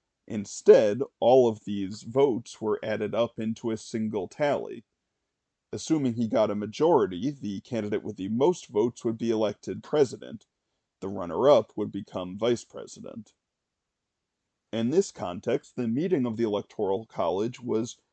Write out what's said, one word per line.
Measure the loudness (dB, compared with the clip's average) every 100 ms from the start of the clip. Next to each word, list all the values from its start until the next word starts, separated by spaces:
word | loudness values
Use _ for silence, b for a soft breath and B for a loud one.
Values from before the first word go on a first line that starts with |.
| _ _ -10
Instead, | -8 -8 -2 8 8 8 2 -4 0
all | 6 8 6
of | 2
these | -6 -6 -6 -8
votes | -6 0 2 0 -8 -8
were | -4 -4
added | -2 -4 -4
up | -2 -2 -4
into | -6 -4 -4
a | -6
single | -6 -6 -4 -4 -6
tally. | -4 -2 -2 -4 -12 -16 _ _ _ _ _ _ _ -12
Assuming | -10 -2 0 0
he | 0 0
got | 2 2
a |
majority, | 0 -6 0 4 6 4 0 -6
the | -6 -8 -8
candidate | -6 -6 -4 -4
with | -6 -8
the | -4
most | 2 2 0 -2
votes | 0 0 0
would | -6 -4
be | -2
elected | 0 0 -2 -10 -10
president. | -2 2 2 0 -14 -16 _ _ _ _ _ -12
The | -10
runner-up | -8 -6 2 6 6 4 -6
would | -6
become | -6 -10 -8 -8 -4
vice | -2 -2
president. | -4 -16 -16 -16 -16 -16 -18 _ _ _ _ _ _ _ _ _ _ _ _ _ -10
In | -4 0
this | 0 0
context, | -4 -8 -6 -4 -4 -4 -6
the | -4
meeting | -2 0 0 -2
of | -2
the |
Electoral | 0 -2 -4 -6 -2 -2 -4
College | -4 -2 0 -4 -6
was | -4 -4 -4 -10 _